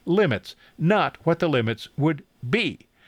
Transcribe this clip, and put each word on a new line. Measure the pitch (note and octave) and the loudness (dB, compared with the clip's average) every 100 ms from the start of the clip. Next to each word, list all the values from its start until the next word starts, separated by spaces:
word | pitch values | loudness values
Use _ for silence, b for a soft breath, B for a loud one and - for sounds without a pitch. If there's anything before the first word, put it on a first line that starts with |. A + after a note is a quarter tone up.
| - | -2
limits, | F#3 F#3+ G#2 - - b b | 2 2 0 -6 -20 b b
not | D#3+ G#3 C#3+ - E3 | 2 2 0 -2 -2
what | E3 | 0
the | E3+ | 0
limits | C3+ A2+ A#2+ - - | 0 0 -4 -8 -2
would | D3 D3 - _ B2 | -2 -2 -8 _ -2
be. | G3+ F#3 - _ b | -2 -2 -6 _ b